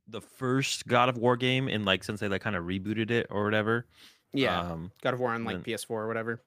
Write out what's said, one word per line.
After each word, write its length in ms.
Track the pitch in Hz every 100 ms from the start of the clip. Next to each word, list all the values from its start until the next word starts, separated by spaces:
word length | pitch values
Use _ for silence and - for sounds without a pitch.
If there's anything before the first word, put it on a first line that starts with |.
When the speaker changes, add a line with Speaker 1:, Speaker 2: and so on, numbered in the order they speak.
| -
Speaker 1:
the 120 | 110
first 680 | - - 131 131 135 - 117
God 200 | 120 123
of 100 | 120
War 200 | 120 123
game 320 | 127 131 131
in, 160 | 107 101
like, 180 | 95
since 160 | - 104
they, 80 | 104
like, 160 | 95
kinda 160 | 110 98
rebooted 520 | 85 95 101 107 110
it 160 | 117 -
or 160 | 98 104
whatever. 400 | 107 107 117 127 - - _ _
Speaker 2:
Yeah, 260 | 143 123 90
Speaker 1:
Um, 320 | 87 82 87 -
Speaker 2:
God 120 | 131
of 60 | 123
War 120 | 123
on, 140 | 117 113
like, 120 | 95
Speaker 1:
and 60 |
Speaker 2:
P 120 | 113 110
S 80 |
four 180 | - 113
or 60 | 107
whatever. 340 | 113 113 113